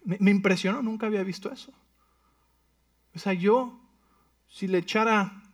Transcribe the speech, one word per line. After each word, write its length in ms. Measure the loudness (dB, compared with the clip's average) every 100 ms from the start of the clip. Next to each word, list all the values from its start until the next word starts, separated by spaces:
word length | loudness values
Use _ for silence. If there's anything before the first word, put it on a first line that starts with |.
me, 120 | -8 2
me 100 | 4
impresionó, 500 | 4 2 0 -2 -4
nunca 240 | -4 -4 -4
había 160 | -4
visto 300 | -4 -8 -12
eso. 200 | -14 -20 _ _ _ _ _ _ _ _ _ _ _ _ _ _
O 40 | -8
sea, 160 | -4
yo, 440 | 0 4 2 0 -12 _ _ _ _ _ _ _
si 200 | -8 -2
le 100 | -2
echara 640 | 0 0 2 2 0 -6 -20